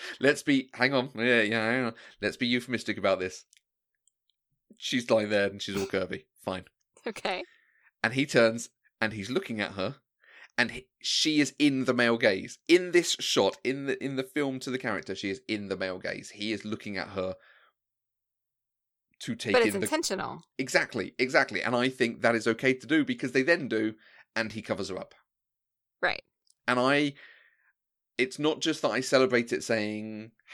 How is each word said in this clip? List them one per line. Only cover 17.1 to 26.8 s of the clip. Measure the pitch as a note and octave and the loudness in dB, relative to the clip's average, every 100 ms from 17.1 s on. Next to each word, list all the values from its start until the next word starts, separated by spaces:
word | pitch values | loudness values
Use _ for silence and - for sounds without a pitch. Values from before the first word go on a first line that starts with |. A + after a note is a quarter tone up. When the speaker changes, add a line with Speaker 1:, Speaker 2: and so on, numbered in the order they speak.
| G2 F#2 F#2 _ - _ _ _ _ _ _ _ _ _ _ _ _ _ _ _ - | -4 -6 -6 _ -20 _ _ _ _ _ _ _ _ _ _ _ _ _ _ _ -14
Speaker 1:
to | - A2+ | -10 -6
take | A2 | 0
Speaker 2:
But | A#3+ | 2
it's | A3 G3 | 2 0
Speaker 1:
in | |
the | G#3+ | -2
Speaker 2:
intentional. | D#4 - F#3+ F3 F#3+ _ - | -2 -2 -4 -6 -10 _ -8
Speaker 1:
Exactly, | B3 E3 C#3 A#2+ F2+ - | -2 0 0 -4 -6 -2
exactly. | C3 D3+ C3 G2+ | 2 2 2 0
And | A2+ B2 | 0 2
I | B2+ | 0
think | B2+ A#2 A2+ | 2 -2 2
that | A2+ | 2
is | A#2 A2+ | 4 2
okay | A2 C3 | 2 2
to | B2+ A#2 | 0 2
do | D#3 B2+ | 2 2
because | A#2+ C3 | -2 0
they | C3+ | 0
then | C3+ E3+ B2 | 2 2 2
do, | A2 G#2+ A2 - - _ A2+ | 0 -2 -4 -20 -20 _ -4
and | A2 | -4
he | G#2+ | -6
covers | - G2 F#2 | -6 -4 -4
her | F#2 | -8
up. | - _ _ _ _ _ _ _ _ - | -12 _ _ _ _ _ _ _ _ -6
Speaker 2:
Right. | F3+ - _ _ _ _ - | -4 -4 _ _ _ _ -2
Speaker 1:
And | |
I, | B2 | 2